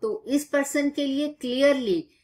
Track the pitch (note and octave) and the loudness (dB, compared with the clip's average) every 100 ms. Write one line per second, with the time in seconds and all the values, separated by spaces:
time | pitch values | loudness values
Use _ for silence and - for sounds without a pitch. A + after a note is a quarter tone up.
0 | A3 G3+ - C#4+ - C#4+ C#4 D4 C#4+ C#4+ | -6 -6 -2 -2 0 -2 0 0 0 -2
1 | C#4 C4+ D4 D4 B3 B3+ C#4+ C4+ A3+ E3+ | -2 -2 -4 -6 -4 2 4 4 0 -2
2 | - _ | -4 _